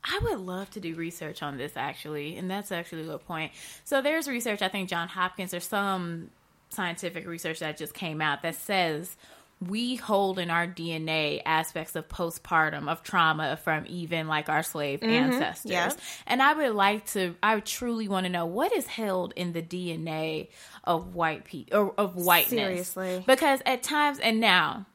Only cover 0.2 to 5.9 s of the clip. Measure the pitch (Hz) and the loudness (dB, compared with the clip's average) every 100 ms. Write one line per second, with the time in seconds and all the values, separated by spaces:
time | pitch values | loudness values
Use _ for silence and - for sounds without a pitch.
0.2 | 453 285 180 185 196 214 170 165 165 - | 0 -2 -4 -6 -8 -8 -8 -6 -6 -6
1.2 | 156 156 147 139 143 - 139 - 151 151 | -10 -6 -8 -6 -6 -4 -6 -6 -8 -6
2.2 | 147 170 185 196 202 175 170 165 160 151 | -6 -6 -6 -6 -4 -8 -6 -10 -8 -10
3.2 | - 165 160 - - - - 277 269 320 | -8 -6 -6 -10 -18 -16 -2 0 2 0
4.2 | 285 240 226 208 190 202 185 170 170 190 | 0 -2 -2 0 -2 -2 -2 -4 -4 -2
5.2 | 180 - 185 175 - 202 202 | -2 -2 -6 -6 -2 -2 0